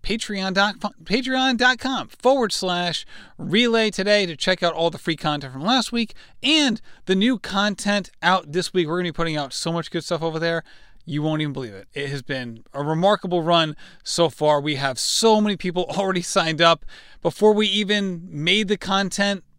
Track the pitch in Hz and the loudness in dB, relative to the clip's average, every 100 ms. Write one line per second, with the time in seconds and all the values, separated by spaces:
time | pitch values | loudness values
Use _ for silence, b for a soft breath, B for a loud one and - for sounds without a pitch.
0 | - 220 - 202 190 185 202 190 208 - | -2 -4 -4 -4 -2 2 0 0 -8 -8
1 | 160 220 254 262 262 233 247 254 262 254 | -2 -2 0 0 0 4 2 2 -2 -4
2 | - - 247 269 220 - 185 175 175 160 | -8 0 2 4 2 0 -2 0 -2 -4
3 | - B B B 180 202 240 226 220 - | -8 B B B 0 2 4 4 2 0
4 | 196 208 185 151 - 180 170 165 165 - | 2 2 2 -2 -2 0 0 2 -2 0
5 | - 160 156 147 139 131 170 254 - 233 | -4 -2 -2 -4 -6 -6 0 0 0 -2
6 | 226 b b b 254 311 277 220 b b | -4 b b b 0 2 2 0 b b
7 | - 190 226 247 - 196 208 196 202 202 | -2 2 2 0 -4 -2 -2 -2 -2 -2
8 | 185 - 170 185 147 160 175 190 156 175 | -4 -2 2 2 0 -4 -2 -2 0 -2
9 | 180 156 165 151 139 - 165 170 160 170 | -4 -2 -2 -2 -4 -6 -4 -4 -4 -8
10 | - 165 165 160 165 165 b b b b | -4 -4 -2 -2 -2 -2 b b b b
11 | - 143 151 156 151 135 123 98 95 147 | -6 -2 -2 -2 -4 -6 -10 -12 -14 -10
12 | 139 143 - 135 120 113 - 139 147 160 | -8 -8 -6 -8 -8 -14 -12 -6 -2 2
13 | 190 208 185 175 160 170 160 151 B B | 2 2 0 -2 2 2 2 -4 B B
14 | - - 165 - 151 147 147 139 139 127 | -8 0 0 2 2 2 0 -2 -4 -2
15 | - - 226 214 214 196 185 175 170 156 | -2 2 4 4 2 0 -4 -4 -4 -2
16 | 196 185 175 196 165 156 170 165 - B | -2 -2 0 0 0 4 6 6 0 B
17 | B B 170 - 214 214 214 202 196 208 | B B -4 4 4 6 2 0 0 0
18 | 196 170 180 151 160 202 202 208 - 196 | 0 -4 -10 -4 2 2 2 -2 0 0
19 | 196 - 202 196 - | 0 0 0 -2 -8